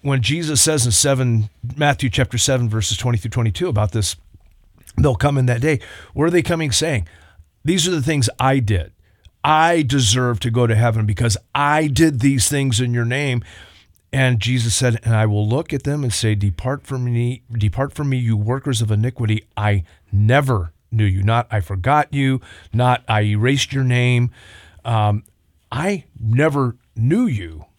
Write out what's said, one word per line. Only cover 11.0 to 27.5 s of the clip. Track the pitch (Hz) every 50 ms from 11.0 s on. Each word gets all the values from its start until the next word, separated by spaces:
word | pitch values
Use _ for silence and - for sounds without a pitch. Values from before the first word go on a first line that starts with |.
| 107
because | 104 107 92 117 117 101 - _ _
I | _ 143 143 143 151 156 160 151
did | 135 113 165 160 147 120
these | 117 139 139 131 - -
things | 147 139 139 135 120 104
in | 127 123 120
your | 120 117
name." | 117 123 139 147 139 123 120 - - - - - - - - _ _ _ _ _ _
And | - 135 131 127 123 113
Jesus | 101 117 127 127 117 117 107
said, | - 131 123 117 107 -
"And | 117 113
I | 107 110
will | 107 104 104 107 104
look | 117 143 165 -
at | 156 135 -
them | 143 143 151
and | 139 123
say, | 104 - - 110 107
'Depart | 98 98 101 85 - - 127 139 143 -
from | - 135 127 123
me, | 123 120 117 120 120 127 123 _ _
depart | 117 117 104 104 - - 135 143 -
from | - 151 139
me, | 135 127
you | 123 117 110
workers | 104 104 110 127 135 - 143 131 107
of | 117 107
iniquity. | 110 101 110 127 123 - 120 107 107 104 - _ _
I | - 104 104 101 98 85 - - _ _ _
never | - 98 104 107 123 143 147 131 127 104 87 85 _ _ _ _
knew | - 110 107
you.'" | 101 95 98
Not, | 95 104 113 117 117 _
"I | - 107
forgot | 87 - 98 92 87 131 143 151 143 -
you," | - 139 139 135 131 131 - - - - - -
not, | - 113 123 127 123 120 - -
"I | 110 107
erased | 104 104 104 107 113 127 139 139 - -
your | - 135 131
name." | 127 123 123 123 123 123 120 123 123 - - - - - - - - _ - _
Um, | - 117 110 107 107 104 107 - _ _ _ _ _ _ _ _ _
"I | - 131 156 196 202 175 - _ _ -
never | 113 110 113 127 147 160 143 143 135 123 120 _ _ _ _
knew | 110 113 131 165 226 254
you." | 220 135 101 90 80